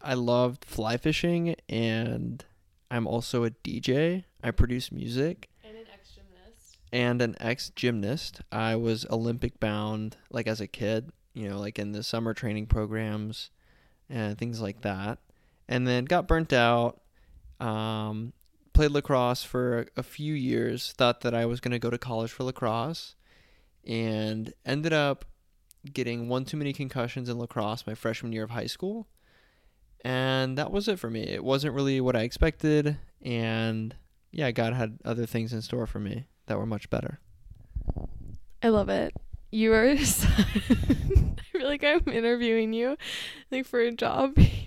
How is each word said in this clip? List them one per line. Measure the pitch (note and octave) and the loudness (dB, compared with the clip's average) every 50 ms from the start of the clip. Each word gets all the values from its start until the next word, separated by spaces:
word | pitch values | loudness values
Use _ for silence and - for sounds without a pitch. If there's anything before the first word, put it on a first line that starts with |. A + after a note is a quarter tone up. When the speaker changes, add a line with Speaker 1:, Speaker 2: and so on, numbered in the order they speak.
Speaker 1:
I | - D3+ C3 | -6 -2 -2
loved | B2+ A#2+ A#2 A#2+ B2 B2 B2 B2 - - | 0 2 4 4 4 4 2 0 -4 -10
fly | - - - G#2+ A2 A#2+ B2 | -10 -6 -4 -2 0 0 0
fishing, | - D#3 D3+ - - E3+ F3 E3+ E3+ E3+ - - - - | 0 0 0 2 2 2 2 2 0 -2 -2 -4 -6 -4
and | - A2+ A2+ A2+ A2 A2+ A2+ A2+ A#2+ A#2+ A#2 A#2 A#2 B2+ - - _ _ _ _ _ _ _ - | -2 0 0 0 0 0 -2 -2 -4 -4 -4 -6 -8 -10 -14 -18 _ _ _ _ _ _ _ -6
I'm | B2+ A#2+ A2+ | -4 -2 -2
also | - G#2 A#2 A2+ - - A#2+ A#2 | 0 -2 -2 -2 -2 -2 0 0
a | A2+ | -2
D | A#2 - - - - A#2 | -4 -6 -10 -8 -8 -4
J. | - - B2+ C#3+ D#3+ E3+ F3 F#3+ F3+ _ _ - | 0 0 2 2 2 2 0 -2 -6 _ _ -8
I | - A#2+ | -6 0
produce | A#2 - - A#2+ A#2+ B2 - - | 4 4 4 4 2 -2 -4 -6
music. | - - - A#2 A#2+ B2+ C#3+ E3 F3+ - - - _ _ - | -8 -8 -6 -4 -2 -2 -2 -2 -2 -6 -12 -20 _ _ -20
Speaker 2:
And | A3 G#3+ | -20 -20
an | A3+ A3+ G#3+ G3+ | -20 -20 -20 -20
ex-gymnast. | G3 _ - - G3 G3 G3 F#3 F3+ F#3 A3 - - - - - _ - - | -20 _ -20 -20 -20 -20 -20 -20 -20 -20 -20 -20 -20 -20 -20 -20 _ -10 -4
Speaker 1:
And | A#2+ B2 B2 A#2+ B2 B2 | 0 2 2 2 2 2
an | B2 A2+ G2 - | 2 0 -2 -2
ex-gymnast. | - A2+ B2 - - - - - B2 B2 A#2+ G#2+ G2 G#2 C3+ E3+ - - - - - - | -4 -4 -4 -4 -6 -10 -6 -2 0 0 0 0 0 -2 -2 -4 -6 -8 -12 -14 -14 -8
I | - A2 A2+ A2+ A2+ A2+ | -4 -2 0 0 0 2
was | A#2 A2+ A2+ A2+ A#2 - | 2 0 0 0 -2 -2
Olympic | A#2 A2+ A2+ A#2 A#2 A#2+ - A#2+ - - | -2 0 0 0 -2 -2 -2 -4 -4 -2
bound, | - G#2+ G#2 G#2+ G#2+ G#2+ A2 G#2+ G#2+ A2 - - - - | -2 -2 -2 -2 -2 -4 -4 -4 -6 -8 -10 -12 -14 -10
like, | - A#2+ A2+ A2 | -6 -4 -2 -2
as | A2 G#2+ | -2 -2
a | G2+ | -4
kid, | - - - A2 G#2 A2 A2+ B2 - - _ _ _ - | -8 -6 -4 -2 0 0 -2 -2 -6 -12 _ _ _ -12
you | - A2 G2 | -10 -8 -6
know, | G2 G2+ | -6 -6
like, | G2+ G#2 - - | -6 -6 -6 -6
in | G2+ G2+ | -6 -6
the | G#2 G#2 | -6 -6
summer | A2+ - - A2+ A2+ A2+ G#2+ | -6 -4 -4 -2 -2 -2 -4
training | - - A2+ G#2 G#2+ G#2+ G#2+ | -4 -4 -4 -4 -4 -2 0
programs | - A2 G#2+ G#2+ A2 A2 A2 G#2+ G#2+ G#2+ G#2+ G#2+ G#2+ - - - _ _ _ _ _ _ _ _ _ _ _ - | 0 0 0 0 -2 -4 -4 -4 -4 -4 -6 -6 -8 -10 -12 -16 _ _ _ _ _ _ _ _ _ _ _ -10
and | C#3 A#2+ A2 G#2 G#2 G2+ | -6 -4 -4 -4 -4 -6
things | A#2+ A#2+ A#2 A2+ | -6 -6 -6 -4
like | A2 G2 G2+ - | -6 -6 -6 -4
that. | - G#2 G2 F#2+ G2+ G#2 A#2+ - _ _ _ _ _ _ _ _ _ - | -4 -4 -4 -4 -4 -6 -6 -8 _ _ _ _ _ _ _ _ _ -4
And | B2 B2 B2+ | -2 0 2
then | B2+ B2 B2 B2+ | 2 2 0 2
got | C#3 F3 F3 F3 - | 2 2 2 4 4
burnt | E3 D#3+ D#3+ - C#3 | 2 2 2 4 4
out, | B2 A#2 A#2 A#2+ A#2+ A#2 A#2 - - _ _ _ _ _ - - - - - - - | 6 6 6 6 4 2 0 -2 -6 _ _ _ _ _ -20 -20 -20 -20 -20 -10 -6
um, | B2 A2+ G#2+ A2 A2 A2 A2 G#2+ G#2+ G#2+ G#2+ G#2+ A2+ B2 - _ _ _ _ _ _ _ - | -4 -4 -2 -2 -2 -2 -2 -2 -4 -4 -4 -6 -8 -10 -12 _ _ _ _ _ _ _ 4
played | - D3+ D3 | 6 6 6
lacrosse | C#3+ D3 C#3 - C#3 B2+ B2 A#2+ B2 - - | 4 2 2 2 4 4 4 4 2 0 -4
for | - - B2+ B2 B2 A#2+ A#2 | -4 -2 -2 0 0 0 -2
a, | - - - - | -4 -4 -6 -8
a | C3 | -8
few | - - - D3 D3+ D#3 | -8 -8 -8 -6 -4 -4
years, | C#3+ B2+ B2+ A#2 A2+ A2+ A#2 A#2 A#2+ - - - | -2 -2 0 0 0 0 0 -2 -4 -6 -6 0
thought | - B2+ A#2+ A#2+ - | 2 4 4 4 2
that | - A#2+ A#2 | 0 -2 0
I | A#2 A#2 | 0 0
was | A#2 A#2+ B2 | 0 -2 -2
gonna | - B2+ B2 A#2 | -4 -4 -2 -2
go | A#2+ A#2+ | -2 -2
to | A#2+ A#2+ | -2 -2
college | - B2+ A#2 A2+ A2+ A#2 | -4 -4 -4 -2 -4 -4
for | - - B2+ | -4 -6 -6
lacrosse, | B2+ B2+ - C3 A2+ A2 A#2 A#2 D3+ E3 - - - - _ _ _ _ - - _ _ _ _ _ _ _ - | -6 -4 -2 0 0 0 0 -2 -2 -4 -8 -10 -14 -18 _ _ _ _ -20 -20 _ _ _ _ _ _ _ -10
and | - A2+ A2+ A2+ A2 A2 G#2+ G#2+ A2 A2 A2 A2 - - _ - | -6 -4 -2 0 0 0 0 -2 -2 -2 -4 -6 -8 -10 _ -6
ended | A#2+ C3 D3 D3+ E3 D#3+ | -4 -2 0 0 2 2
up | D3+ D3 C#3+ C3+ - - - - _ _ _ _ _ _ _ _ _ - C#3 C#3 | 4 4 2 0 -2 -6 -14 -20 _ _ _ _ _ _ _ _ _ -20 -8 -4
getting | C3 B2 A#2+ A#2 A#2 A#2+ A#2+ | -4 -2 -2 -4 -4 -2 -2
one | B2 C3 C3 | -2 -2 -2
too | - - D3+ | -4 -4 -4
many | D3 C#3+ C3+ | -4 -4 -4
concussions | - C#3+ B2+ - C3+ A#2 A#2+ - C3 B2 A#2+ | -6 -6 -6 -4 -4 -4 -4 -4 -6 -6 -6
in | A#2+ A#2+ | -6 -6
lacrosse | A#2+ - - A#2+ G#2 G#2 A2+ A#2 - | -6 -6 -4 -2 -2 -2 -2 -4 -6
my | - A2 | -8 -8
freshman | - - A2+ A2+ - - A#2 | -4 -4 -4 -4 -4 -4 -6
year | A2+ A2 A2 | -6 -6 -6
of | G#2+ | -6
high | A#2 A#2 A2+ A2+ | -6 -6 -6 -6
school. | - - F#3 F#3+ G#3+ A#3 G#3+ - _ _ _ _ _ _ _ _ _ _ _ _ _ _ _ _ _ - | -6 -6 -6 -6 -6 -8 -10 -14 _ _ _ _ _ _ _ _ _ _ _ _ _ _ _ _ _ -10
And | - B2 B2+ B2+ C3 C3 C3 C3 C3 C3 C3 C#3 | -6 -4 -2 0 0 2 2 2 0 0 0 -2
that | D3+ - | -2 -2
was | G3 G3+ G#3 A3+ | -2 -2 0 0
it | G3 F#3 | -2 -2
for | - A2+ | -4 -4
me. | A2+ A2 - | -4 -4 -4
It | - F#2+ - - | -4 -4 -2 0
wasn't | B2 C3+ C3+ C#3+ D3+ A#2 | 2 2 2 0 0 -2
really | C#3 C#3 C#3 C3+ C3 | 0 0 2 2 2
what | B2+ B2+ B2 | 2 2 2
I | A2+ | 2
expected, | A2 B2 - - D#3+ D#3+ - - - D#3 D3+ D3+ D3 D3 D3 - - - - - | 0 0 0 2 2 2 2 2 2 4 4 4 4 2 0 -4 -6 -16 -18 -12
and | - B2+ A#2+ A#2 A2+ A2+ A2+ A2+ A2+ A2+ A2+ A2 A2 A2 - - - _ _ _ _ _ | -6 -4 -2 -2 0 0 0 0 0 0 -2 -2 -4 -6 -8 -12 -18 _ _ _ _ _
yeah, | - - D3 B2+ | -6 -2 -2 0
God | A2+ - A2+ A2+ A#2+ | 0 0 0 0 0
had | B2+ A#2 A2 A2+ - - | 0 -2 -2 -4 -6 -6
other | A2+ A#2 A#2 A#2 | -4 -2 -2 -2
things | - - A#2 A2+ A#2 B2 | -2 -2 -2 -2 -2 -4
in | A2 | -6
store | A2+ - - B2 A2+ - | -6 -4 -4 -4 -4 -4
for | - G#2 | -4 -4
me | G#2 G2 G#2+ A#2 C3+ - _ _ _ | -4 -4 -6 -6 -8 -12 _ _ _
that | - A2 - | -6 -4 -2
were | G#2+ | -2
much | A2+ A2 G2+ - - | -2 -4 -6 -4 -2
better. | - - - - D3 - - - - - - - - - - - - - - - - - - - - - - - - - - - - - | -2 -2 -2 -4 -8 -12 -16 -20 -20 -20 -20 -20 -20 -20 -16 -10 -10 -6 -4 -4 -4 -4 -6 -8 -10 -10 -12 -12 -12 -12 -14 -16 -6 0
Speaker 2:
I | - A#3 | 2 4
love | A3 G#3 G3 G3 | 4 4 4 2
it. | G3 - - - - - - - - - - - | 0 -2 -2 -4 -6 -8 -12 -12 -14 -14 -12 -6
You | - A3 A3 A3 A3 | 0 2 4 6 6
are | A3 A3+ C4 D4 C#4 | 6 6 6 6 4
<laughs> | C#4+ | 4
so, | - - - - - - - | 2 2 4 4 6 6 6
I | G3+ - - G#3 - - B3+ - - - C#4 - - - F#4+ F#4 - - - - - - | 6 4 2 0 2 2 2 4 4 4 2 2 4 4 6 6 6 4 2 -4 -6 -6
feel | - F4+ B3+ C#4 | -4 -2 0 0
like | D4 C#4 - | 0 2 4
I'm | D4 D4+ F4 E4+ C#4+ | 4 4 4 4 2
interviewing | - A3+ A3+ A#3 A#3+ A#3+ A#3+ A#3 A3+ A3+ A3 A3 A3+ | 0 2 2 2 2 2 2 2 4 2 2 2 0
you, | A3+ A#3+ B3+ C#4+ - - - - - - - - - - - | 0 0 -2 -2 -4 -6 -10 -10 -10 -10 -10 -12 -16 -12 -6
like, | C4 B3+ B3+ | -6 -4 -4
for | - - A#3+ | 0 0 2
a | A#3 A#3+ | 2 2
job. | A#3 - A#3+ A#3 - - C4 C4+ C#4+ - | 0 0 -2 0 2 2 2 4 8 10
<laughs> | - E4 - - - | 10 10 8 4 -4